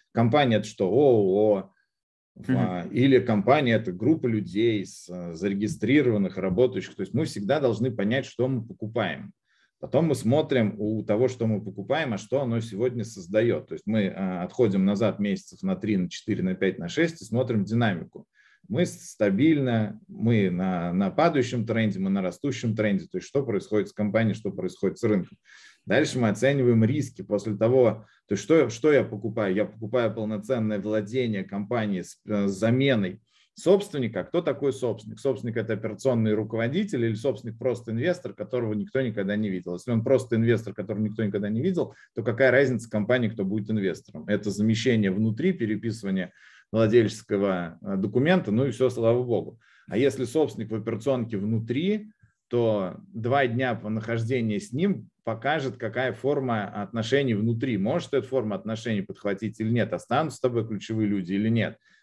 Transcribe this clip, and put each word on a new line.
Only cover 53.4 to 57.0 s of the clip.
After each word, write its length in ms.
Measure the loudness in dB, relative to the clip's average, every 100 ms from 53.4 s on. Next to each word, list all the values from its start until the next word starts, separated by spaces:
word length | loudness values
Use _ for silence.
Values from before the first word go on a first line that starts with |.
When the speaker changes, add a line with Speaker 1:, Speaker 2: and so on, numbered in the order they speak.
| 0
Speaker 1:
дня 280 | 0 -2 -2
по 140 | -4
нахождении 680 | -6 -4 -4 -2 -2 -2 -4
с 120 | -4
ним 360 | -2 -2 -2 -6 _ -8
покажет, 520 | -6 -2 -2 -2 -6
какая 360 | -6 -4 -4
форма 520 | -2 -2 0 0 -2 -2 -6
отношений 500 | -8 -6